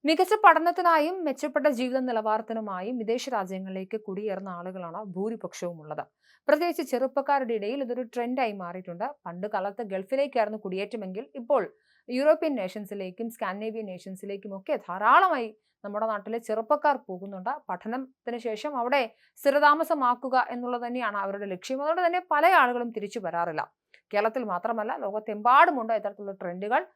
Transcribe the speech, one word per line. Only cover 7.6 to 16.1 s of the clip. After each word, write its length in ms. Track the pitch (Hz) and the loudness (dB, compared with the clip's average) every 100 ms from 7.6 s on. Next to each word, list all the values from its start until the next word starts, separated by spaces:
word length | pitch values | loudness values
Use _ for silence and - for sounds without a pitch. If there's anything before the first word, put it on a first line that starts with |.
| 202 277 | -4 -4
ഇതൊരു 180 | 247 240 | -4 -6
ട്രെൻഡായി 500 | 240 247 240 254 240 | -6 -6 -4 -2 -2
മാറിയിട്ടുണ്ട്. 640 | 202 175 185 185 170 240 294 180 | -4 -8 -10 -12 -8 -8 -8 -12
പണ്ട് 220 | 175 202 | -8 -4
കാലത്ത് 300 | 202 196 202 | -4 -4 -6
ഗൾഫിലേക്കായിരുന്നു 720 | 220 190 190 269 277 254 208 214 | -6 -6 -2 -2 0 0 0 -2
കുടിയേറ്റമെങ്കിൽ 680 | 196 185 202 233 190 185 277 277 | -6 -6 -6 -8 -8 -10 -10 -14
ഇപ്പോൾ 380 | 233 277 180 _ _ _ - | 0 0 0 _ _ _ -6
യൂറോപ്യൻ 460 | 247 294 320 320 254 | 2 4 4 2 0
നേഷൻസിലേക്കും 760 | 185 214 196 202 185 180 233 | -4 -6 -10 -8 -8 -6 -10
സ്കാൻഡിനേവിയൻ 560 | - 196 196 220 220 214 | -6 -6 -4 -6 -8 -10
നേഷൻസിലേക്കും 720 | 180 190 190 202 202 208 196 | -12 -14 -12 -10 -10 -10 -12
ഒക്കെ 180 | - 294 | -4 -4
ധാരാളമായി 800 | - 180 214 294 370 294 226 214 _ _ 202 | -4 0 6 8 8 2 -4 -10 _ _ -8
നമ്മുടെ 220 | 208 | -4
നാട്ടിലെ 300 | 220 | -2